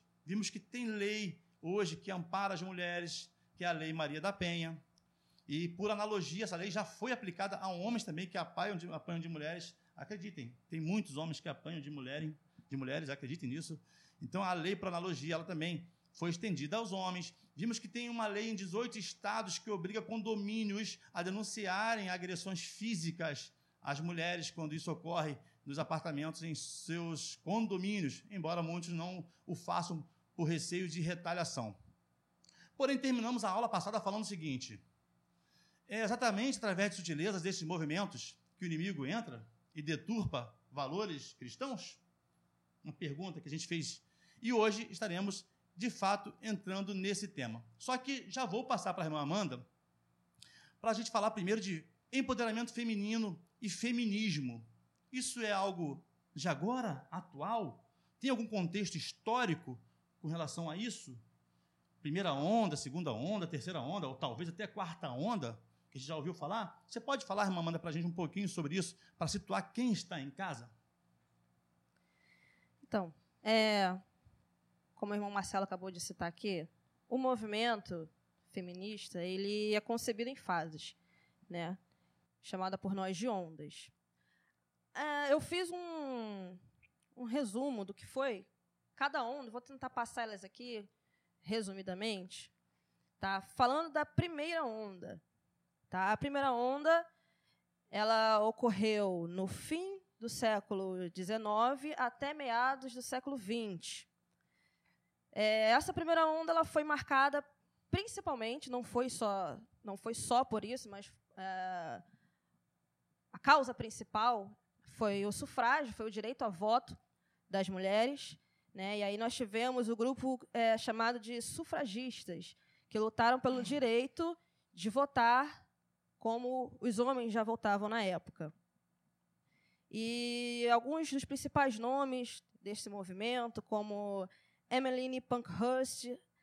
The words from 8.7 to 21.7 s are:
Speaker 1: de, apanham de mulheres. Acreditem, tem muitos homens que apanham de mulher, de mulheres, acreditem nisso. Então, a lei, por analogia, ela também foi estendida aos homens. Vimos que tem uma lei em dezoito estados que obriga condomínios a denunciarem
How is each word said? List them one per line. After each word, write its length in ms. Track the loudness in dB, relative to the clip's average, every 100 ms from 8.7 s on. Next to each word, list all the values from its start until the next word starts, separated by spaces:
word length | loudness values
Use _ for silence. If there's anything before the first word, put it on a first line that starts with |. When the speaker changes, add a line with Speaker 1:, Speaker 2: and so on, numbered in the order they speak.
| -2
Speaker 1:
de, 100 | -6
apanham 260 | -8 -4 -4
de 80 | -4
mulheres. 480 | -4 -4 -6 -10 -16 _ -16
Acreditem, 600 | -10 -8 -8 -10 -12 -14 _
tem 100 | -4
muitos 380 | 0 0 0 -4
homens 220 | -4 -4
que 100 | -6
apanham 320 | -8 -8 -8
de 80 | -6
mulher, 440 | -8 -6 -4 -4 -6 _ -20 -8
de 80 | -6
mulheres, 320 | -2 -2 -4
acreditem 400 | -6 -6 -6 -4
nisso. 300 | -4 -6 -10 -12 _ -20 _
Então, 220 | -6 -2
a 100 | 0
lei, 220 | 2 0 0
por 120 | -2
analogia, 480 | -2 -2 -2 -2 -4
ela 80 |
também 440 | -2 -2 -2 -2 -8 _ _
foi 180 | -4 -2
estendida 480 | 0 0 -2 0 -2
aos 140 | 0
homens. 420 | -2 -2 -4 -6 -12 _ -4
Vimos 240 | -4 -4
que 80 | -6
tem 220 | -6 -4
uma 180 | -2 -2
lei 220 | 0 -2
em 60 | -2
dezoito 420 | -2 -2 -2 -4
estados 600 | -8 -6 -2 -2 -2 -6
que 120 | -4
obriga 320 | -4 -2 -4
condomínios 960 | -4 -4 0 0 0 0 0 0 -2 -6 -8
a 80 | -4
denunciarem 880 | -2 -2 -4 -4 -2